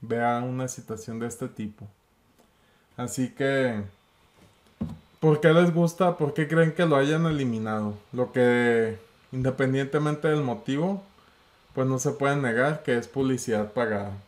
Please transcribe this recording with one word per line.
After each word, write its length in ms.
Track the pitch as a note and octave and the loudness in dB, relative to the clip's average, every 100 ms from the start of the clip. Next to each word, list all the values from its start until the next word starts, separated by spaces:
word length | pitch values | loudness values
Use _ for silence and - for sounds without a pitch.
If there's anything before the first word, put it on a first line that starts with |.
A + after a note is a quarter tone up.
vea 380 | A#2 A#2 A#2+ A#2+ | -6 0 0 0
una 280 | B2+ B2+ B2+ | -2 -4 -6
situación 520 | B2+ A#2 A2 - A2+ | -8 -10 -10 -10 -8
de 80 | A#2 | -8
este 200 | - B2+ | -8 -10
tipo. 400 | - G#2+ - G#2 - _ _ _ _ _ _ _ _ _ - | -8 -10 -10 -18 -20 _ _ _ _ _ _ _ _ _ -10
Así 320 | B2 - B2 | -8 -4 -4
que, 540 | - C#3 C3+ B2+ G#2+ G2+ - _ _ _ _ - _ _ - - - _ _ | -2 0 0 0 -2 -8 -14 _ _ _ _ -20 _ _ -10 -8 -8 _ _
¿por 200 | D#3 D3+ | 2 4
qué 140 | D#3+ | 6
les 200 | D#3+ F3 | 6 6
gusta? 440 | E3 E3+ - F3+ F3 | 4 0 2 0 2
¿Por 160 | D3 | -2
qué 140 | - D3 | 0 0
creen 260 | D#3+ E3 | 2 2
que 120 | D#3 E3+ | 2 2
lo 120 | C#3+ | 4
hayan 280 | C#3 D#3 E3 | 2 2 0
eliminado? 680 | D3 C3 A2+ A2 G#2+ G#2 G2+ - | 0 -2 -2 -4 -2 -4 -6 -8
Lo 200 | B2 B2 | -4 -2
que, 680 | B2+ B2 A#2+ A#2+ A#2 A2+ G#2 - _ _ | 2 4 4 4 4 2 -4 -14 _ _
independientemente 960 | C3 C3 B2+ C3 C3+ C3+ D3+ D3+ D3+ D#3+ | -4 -2 0 0 0 0 0 0 0 0
del 160 | D3+ | 0
motivo, 580 | C3 G#2+ - C#3 F3+ G3 - _ _ _ _ _ _ | -2 -4 -4 -2 -2 -4 -10 _ _ _ _ _ _
pues 140 | - C3 | -4 -2
no 100 | C3 | 0
se 140 | D3 | -2
puede 240 | C#3+ C#3 C#3+ | 0 0 0
negar 480 | B2+ A2+ C#3 D#3 | 0 0 0 -2
que 140 | - A#2+ | -2 -2
es 100 | A#2 | -2
publicidad 640 | C3+ C3+ B2+ - G#2+ G#2+ | -2 0 -2 0 -2 -2
pagada. 400 | - A#2 G2+ G2+ G2 | -2 -2 -2 -6 -10